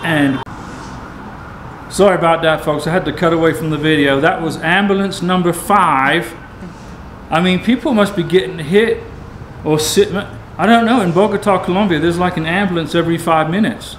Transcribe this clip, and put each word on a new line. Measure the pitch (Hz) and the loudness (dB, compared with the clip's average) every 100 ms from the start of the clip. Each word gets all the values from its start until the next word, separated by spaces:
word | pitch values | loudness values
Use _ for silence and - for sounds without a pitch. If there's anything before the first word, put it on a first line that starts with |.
And | 170 156 139 131 113 - - - - - - - - - - - - - - | 0 2 2 0 -6 -12 -14 -14 -14 -14 -14 -14 -16 -14 -16 -16 -16 -16 -10
sorry | - 196 175 | 2 4 4
about | 165 165 | 2 4
that, | 160 151 | 2 2
folks. | 156 147 156 | 0 -2 0
I | |
had | 170 151 | -2 -2
to | |
cut | - 165 | 0 2
away | 165 165 | 4 2
from | 156 160 | 2 -4
the | 151 | 0
video. | 156 151 139 139 | 2 4 4 4
That | 160 185 | 2 0
was | 160 131 | -4 -4
ambulance | 160 180 202 196 196 - | 0 2 2 2 0 -2
number | 175 185 175 | 0 2 2
five. | 170 - 202 175 135 135 160 165 - - - 175 - - - - - - | -2 2 4 4 2 2 0 -2 -12 -18 -16 -16 -16 -18 -18 -18 -18 -2
I | 160 | 0
mean, | 185 185 | 2 2
people | - 247 311 | 0 0 2
must | 220 196 | 2 2
be | 175 | 0
getting | 151 180 190 165 | 2 0 0 -8
hit | 151 202 226 226 - - - - - - | 0 2 2 -2 -6 -16 -16 -16 -16 -8
or | 156 156 | -2 0
sit, | - 196 202 | 2 2 2
I | 175 - - - - | 0 -6 -14 -14 -2
don't | 180 233 226 | 4 4 4
know. | 247 | 2
In | 180 | 2
Bogota, | 165 208 202 208 185 | 2 2 2 0 0
Colombia, | - 180 208 156 | 0 0 2 2
there's, | 165 170 | 0 2
like, | 180 170 | 0 0
an | 160 | -2
ambulance | 180 202 175 147 | 0 0 -2 0
every | 170 170 170 | 0 0 0
five | 170 160 156 | 2 2 2
minutes. | 185 185 104 - | 0 0 -2 -12